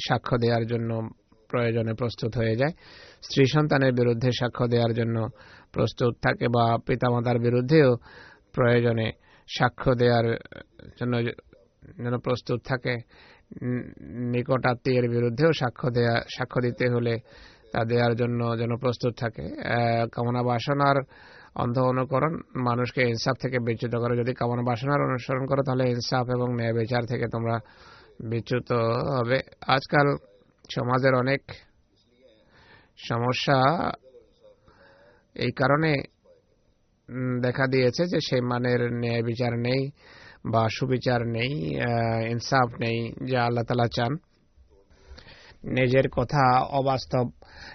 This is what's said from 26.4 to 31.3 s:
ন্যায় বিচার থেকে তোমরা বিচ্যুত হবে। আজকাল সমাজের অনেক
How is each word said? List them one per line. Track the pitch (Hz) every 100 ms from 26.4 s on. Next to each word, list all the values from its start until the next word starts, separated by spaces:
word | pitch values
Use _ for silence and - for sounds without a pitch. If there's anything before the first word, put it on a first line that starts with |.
| 123
ন্যায় | 120 117
বিচার | 117 113 120 117
থেকে | 123 117
তোমরা | 117 113 117 - - - - - -
বিচ্যুত | 113 117 - 123 - 120 113 120
হবে। | - 135 117 131 - - -
আজকাল | 131 - 151 143 143 - - _ _ -
সমাজের | - 120 127 135
অনেক | 131 123